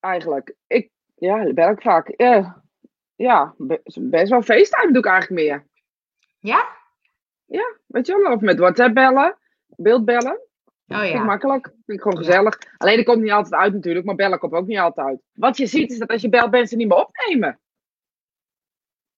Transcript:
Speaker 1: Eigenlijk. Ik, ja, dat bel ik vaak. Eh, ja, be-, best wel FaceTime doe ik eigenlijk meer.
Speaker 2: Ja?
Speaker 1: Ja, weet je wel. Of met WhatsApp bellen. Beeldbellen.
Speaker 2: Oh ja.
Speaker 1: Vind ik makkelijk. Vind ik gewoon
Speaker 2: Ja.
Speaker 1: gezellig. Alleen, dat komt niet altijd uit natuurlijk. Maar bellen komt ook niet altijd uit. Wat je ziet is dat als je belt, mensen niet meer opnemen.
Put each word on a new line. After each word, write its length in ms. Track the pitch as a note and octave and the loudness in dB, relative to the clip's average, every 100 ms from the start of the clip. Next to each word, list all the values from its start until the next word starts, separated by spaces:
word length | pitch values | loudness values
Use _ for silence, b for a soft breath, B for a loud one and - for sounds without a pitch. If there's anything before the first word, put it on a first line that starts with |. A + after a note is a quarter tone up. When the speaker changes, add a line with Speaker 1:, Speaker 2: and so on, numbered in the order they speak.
Speaker 1:
Eigenlijk. 540 | F#3 F3+ E3 C#3+ - - _ | -4 -6 -4 -6 -8 -20 _
Ik, 240 | A#3+ - _ _ | -2 -2 _ _
ja, 300 | _ F3 G#3+ | _ -2 -2
dat 100 | G3+ | -2
bel 160 | - E3+ | 2 2
ik 120 | G#3 | 2
vaak. 260 | A#3 E3+ - | 2 2 0
Eh, 420 | - B3 A#3 F3+ - _ _ _ _ _ | 0 4 4 2 -12 _ _ _ _ _
ja, 400 | _ B3 G#3+ D3 _ | _ 2 2 0 _
be-, 240 | C3+ - - - | -6 -6 -6 -10
best 300 | B2+ D#3+ G3 | -2 0 2
wel 120 | B3 | 2
FaceTime 500 | A#3 A3 G4+ - A4 | 2 4 4 2 2
doe 100 | B3+ | 2
ik 60 | G#3+ | 2
eigenlijk 340 | F#3 F#3 F3+ | 0 0 -2
meer. 240 | D3+ C#3+ _ _ _ _ _ _ _ _ | -2 -4 _ _ _ _ _ _ _ _
Speaker 2:
Ja? 300 | G3+ C#4 B4 - _ _ _ _ _ _ | -8 -6 -6 -12 _ _ _ _ _ _
Speaker 1:
Ja, 320 | _ F4 A#4+ A4 _ | _ -8 -8 -10 _
weet 200 | - B3+ | -6 -2
je 100 | G4 | 0
wel. 100 | G4 | 0
Of 80 | A#3 | 0
met 180 | G3+ D#3 | 0 2
WhatsApp 360 | F3+ F3+ B3 | 2 4 2
bellen. 440 | A3+ C4 C4 D#4+ G#4+ _ _ _ | 4 4 4 0 -2 _ _ _
Beeldbellen. 680 | - F3 A#3+ G#3+ A#3+ B3 G#4 C5+ _ _ _ _ | -2 0 2 2 -2 -2 -8 -14 _ _ _ _
Speaker 2:
Oh 100 | F#3+ | -6
ja. 40 | |
Speaker 1:
Vind 140 | G3+ | -4
ik 100 | E3+ | -4
makkelijk. 420 | A3 G3+ C4+ C4+ - | -2 -2 -2 -4 -6
Vind 320 | _ - G3+ | _ -14 -6
ik 20 | |
gewoon 160 | G#3 F3 | -4 -4
Speaker 2:
Ja. 60 | |
Speaker 1:
gezellig. 340 | E3 F3+ G#3+ G#3 B B | 2 2 2 -2 B B
Alleen, 200 | G3 A3+ | 0 2
dat 80 | |
komt 180 | A#3 A#3 | 2 2
niet 80 | G#3+ | 2
altijd 220 | G#3 G#3 | 0 0
uit 180 | E3 G3 | 0 0
natuurlijk. 340 | G3+ E3+ E3+ F#3 | -2 -4 -4 -4
Maar 80 | |
bellen 240 | F#3+ G3 F#3 | -2 -2 -2
komt 140 | E3+ | -4
ook 140 | E3 F#3 | -6 -4
niet 120 | G#3 | -2
altijd 280 | E3+ E3 C#3 | -2 -2 -8
uit. 140 | B2+ _ | -8 _
Wat 240 | - A3+ C4 | -2 -2 0
je 100 | A#3+ | -4
ziet 240 | D4+ A#3 | -2 -4
is 80 | A#3+ | -6
dat 100 | A3+ | -6
als 140 | A3+ | -6
je 60 | A3 | 0
belt, 220 | A#3 A#3 | 2 2
mensen 280 | B3 A#3 A#3 | 0 0 -2
niet 100 | A3 | 2
meer 100 | F3+ | 2
opnemen. 600 | F#4+ - A#4 D4+ E3 - _ _ _ _ _ _ _ _ _ _ _ _ _ _ _ | 0 -4 -2 -2 -2 -6 _ _ _ _ _ _ _ _ _ _ _ _ _ _ _